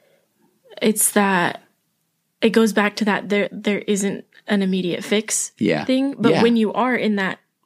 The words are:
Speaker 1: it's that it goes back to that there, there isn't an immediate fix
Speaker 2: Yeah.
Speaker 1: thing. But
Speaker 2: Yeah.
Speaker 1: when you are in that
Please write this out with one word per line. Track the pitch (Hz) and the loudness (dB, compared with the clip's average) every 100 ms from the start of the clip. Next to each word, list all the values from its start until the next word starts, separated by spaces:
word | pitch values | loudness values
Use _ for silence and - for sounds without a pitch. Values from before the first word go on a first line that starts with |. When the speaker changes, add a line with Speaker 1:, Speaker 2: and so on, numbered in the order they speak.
| _ _ _ _ _ _ _ - | _ _ _ _ _ _ _ -4
Speaker 1:
it's | - 214 - | -2 0 0
that | 208 196 185 165 - _ _ _ _ _ _ _ - | 2 2 2 0 -4 _ _ _ _ _ _ _ -2
it | 220 | 2
goes | 226 226 | 4 2
back | 220 208 208 | 2 0 0
to | 214 | -2
that | 196 185 | -2 -2
there, | 202 196 | -2 -2
there | 196 214 196 | -4 -4 -2
isn't | - 202 202 - - _ - | -2 -2 -2 -6 -12 _ -4
an | 202 | 0
immediate | 190 185 180 - | 0 0 -2 -4
fix | - 202 220 - - - | -2 -2 -2 -6 -6 -2
Speaker 2:
Yeah. | 92 76 - | 0 0 0
Speaker 1:
thing. | 262 269 277 | 0 0 0
But | 220 | 2
Speaker 2:
Yeah. | 165 | 4
Speaker 1:
when | 233 233 | 4 4
you | 214 | 0
are | - 247 | 0 0
in | 240 214 202 | 0 0 0
that | 190 - _ _ | -2 -6 _ _